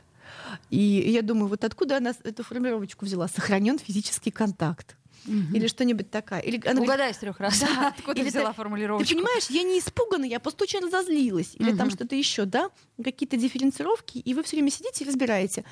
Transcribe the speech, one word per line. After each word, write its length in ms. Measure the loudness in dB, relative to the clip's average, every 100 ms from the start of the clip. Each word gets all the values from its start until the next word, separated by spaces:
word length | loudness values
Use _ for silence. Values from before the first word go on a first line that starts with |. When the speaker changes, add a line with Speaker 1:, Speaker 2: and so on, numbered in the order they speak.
| _ _ -20 -16 -14 -14 -2
Speaker 1:
И 80 | 2 4 4 4
я 100 | 2
думаю: 260 | 2 0 0
«Вот 160 | 0
откуда 320 | -4 -2 0 2
она 120 | 0
с-, 60 | -4
эту 180 | -10 -10
формулировочку 600 | -8 -2 -2 -2 -4 -8 -4
взяла? 220 | -2 -2
Сохранён 500 | -2 2 4 4 2
физический 520 | 0 -2 -2 -4 -4
контакт». 640 | 0 -2 0 -2 -2 -12 -20 _ -16
Speaker 2:
Мгм. 320 | -2 0 2 2
Speaker 1:
Или 120 | 2
что-нибудь 420 | 2 2 2 -2
такое. 300 | -6 -4 -6
Или 180 | -4 -2 2
она 100 | 2
говорит 140 | 4
Speaker 2:
Угадай 180 | 2 0
с 40 | -2
трёх 220 | -8 -4
раз, 200 | 0 2
Speaker 1:
Да. 80 | 2 2
Speaker 2:
<laughs> 80 | 0 -2
откуда 260 | -4 -2
Speaker 1:
Или 80 | 0
Speaker 2:
взяла 220 | 0 -2
Speaker 1:
ты, 0 |
Speaker 2:
формулировочку. 500 | -4 -6 -4 -2 0
Speaker 1:
«Ты 120 | 2 2
понимаешь, 300 | 2 0 0
я 120 | 0
не 140 | 2 2
испугана, 460 | 0 -2 0 0 0
я 140 | -2
просто 240 | -4 -4
очень 160 | -2 -2
разозлилась». 760 | 0 -2 0 2 2 0 -2 0
Или 120 | 2
там 180 | 2 0
Speaker 2:
Мгм. 0 |
Speaker 1:
что-то 260 | -2 -4 -2
ещё, 300 | 0 0 0
да? 240 | 0 -2 _ _ -8
Какие-то 320 | -6 -4 -2 0
дифференцировки, 800 | 0 2 0 0 -2 -2 -2 -8
и 160 | -2
вы 80 | -2
всё 140 | -2 2
время 140 | 2
сидите 340 | 0 -6 -6
и 40 | -4
разбираете. 560 | 0 2 2 2 -2 -6